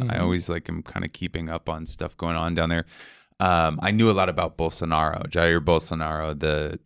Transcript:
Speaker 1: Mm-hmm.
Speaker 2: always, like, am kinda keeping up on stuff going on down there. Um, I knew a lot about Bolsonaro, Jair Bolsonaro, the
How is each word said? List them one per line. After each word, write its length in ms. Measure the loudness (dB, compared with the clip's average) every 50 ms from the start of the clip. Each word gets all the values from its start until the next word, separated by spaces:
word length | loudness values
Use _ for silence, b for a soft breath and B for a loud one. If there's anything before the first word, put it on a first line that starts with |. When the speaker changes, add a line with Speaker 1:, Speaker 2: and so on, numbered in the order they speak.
| -2 -2 0
Speaker 1:
Mm-hmm. 60 | 0
Speaker 2:
always, 260 | 0 0 0 0 0 -2
like, 200 | -4 -4 -4 -6
am 140 | -8 -8 -8
kinda 240 | -8 -8 -6 -6 -6
keeping 400 | -6 -8 -8 -6 -6 -6 -6 -6
up 180 | -8 -6 -6 -6
on 180 | -6 -6 -8
stuff 300 | -10 -8 -8 -8 -10 -8
going 200 | -6 -4 -2 -2
on 180 | 0 0 0 0
down 140 | 0 2 2
there. 160 | 0 0 -2 B B B B B B B B B B 0
Um, 400 | 2 4 4 4 4 2 2 0
I 80 | 0 2
knew 180 | 4 6 6 6
a 40 |
lot 160 | 6 4 2 0
about 280 | 0 -2 -2 -4 -2
Bolsonaro, 720 | -2 -4 -4 -2 -4 -2 0 2 2 2 0 0 -4 -6 -2
Jair 300 | 0 2 4 4 4 4
Bolsonaro, 800 | 4 4 2 2 2 -2 -4 -4 -4 -4 -4 -4 -4 -4 -4 -2
the 400 | 0 0 0 0 -2 -4 -6 -10 _